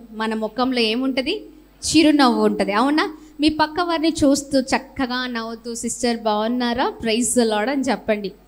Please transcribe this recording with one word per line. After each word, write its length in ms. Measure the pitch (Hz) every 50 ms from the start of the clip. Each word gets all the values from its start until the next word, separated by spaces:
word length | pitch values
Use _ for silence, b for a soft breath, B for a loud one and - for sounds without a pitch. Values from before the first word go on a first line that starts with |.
| - -
మన 220 | 220 214 220 220 220
ముఖంలో 460 | 220 220 214 - 254 247 262 254 240
ఏముంటది? 640 | 226 214 220 254 262 269 240 262 254 294 415 427 - - - - - _ _ _ -
చిరునవ్వు 580 | - - 302 262 302 294 285 269 240 226 214 214
ఉంటది, 280 | 208 208 208 196 190
అవునా? 420 | 202 214 254 277 302 311 392 403 B B B B B -
మీ 80 | 285 311
పక్క 320 | 311 - 311 302 311 359
వారిని 280 | 349 349 330 320 302 330
చూస్తూ 520 | 320 - 302 269 285 277 - - 277 269
చక్కగా 680 | 262 - 262 247 262 - - - 262 240 247 254 254
నవ్వుతూ, 480 | 247 240 233 226 226 233 226 - 240 233
"సిస్టర్ 420 | 233 - 233 - - - 240 233
బాగున్నారా? 760 | 220 214 220 214 208 214 226 247 247 247 240 233 247 302 440
ప్రైజ్ 480 | - - 240 226 220 233 247 - - 247
ది 60 | 233
లార్డ్" 260 | 220 214 208 214 254
అని 120 | 285 277
చెప్పండి. 500 | 254 269 214 196 - - 214 208 202 185 - - _